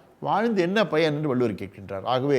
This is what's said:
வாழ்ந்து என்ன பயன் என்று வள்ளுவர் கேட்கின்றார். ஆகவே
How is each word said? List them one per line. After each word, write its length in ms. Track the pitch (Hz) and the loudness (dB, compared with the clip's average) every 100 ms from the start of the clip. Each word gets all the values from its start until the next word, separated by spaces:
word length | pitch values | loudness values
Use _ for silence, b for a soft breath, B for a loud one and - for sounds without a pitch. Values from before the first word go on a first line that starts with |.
| b _ | b _
வாழ்ந்து 400 | 147 180 233 196 | -2 0 0 0
என்ன 160 | 170 214 170 | 2 2 2
பயன் 280 | 156 160 | 2 2
என்று 140 | 147 151 | 0 0
வள்ளுவர் 300 | 123 120 90 | 2 0 -2
கேட்கின்றார். 460 | 98 - 95 98 107 | -8 -12 -10 -8 -2
ஆகவே 260 | 127 143 | 0 2